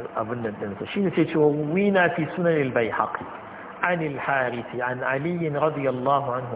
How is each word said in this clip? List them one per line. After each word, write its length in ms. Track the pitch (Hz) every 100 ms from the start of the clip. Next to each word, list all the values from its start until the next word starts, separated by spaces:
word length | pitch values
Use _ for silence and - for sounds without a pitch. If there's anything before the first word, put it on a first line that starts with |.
| 120
abin 300 | 113 110 120
nan 120 | 113
ɗinsa. 320 | 101 104 95 104
Shi 140 | 202
ne 80 | 190
sai 160 | - 156
cewa 200 | 165 151
wina 580 | 147 147 175 202 190 170
fi 120 | 170 151
sunan 240 | - 170 160
al-Baihaqi. 680 | 135 120 110 - 107 - - - - - - -
عن 200 | 175 175
الحارث 720 | 156 135 - 139 127 120 117
عن 300 | 120 123 127
علي 400 | 127 135 160 175
رضي 420 | 160 143 156 143 135
الله 380 | 127 127 139
عنه 280 | 131 123 123